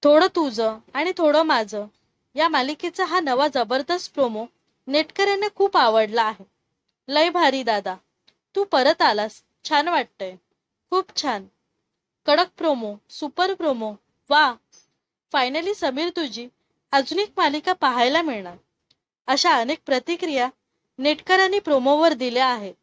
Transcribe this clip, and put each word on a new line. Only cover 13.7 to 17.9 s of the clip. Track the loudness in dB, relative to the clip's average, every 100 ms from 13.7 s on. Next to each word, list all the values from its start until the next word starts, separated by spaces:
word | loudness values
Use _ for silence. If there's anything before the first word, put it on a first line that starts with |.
| -2 -6 -10 _ _ _
वा, | 2 2 0 _ _ _ _ _ _ _
finally | -2 -2 -2 -4
समीर | -4 -4 -2 -4
तुझी | -4 -8 -8 -16 _ _ _ _
अजून | -2 0 -4
एक | -4 0
मालिका | 0 0 -4
पाहायला | -2 0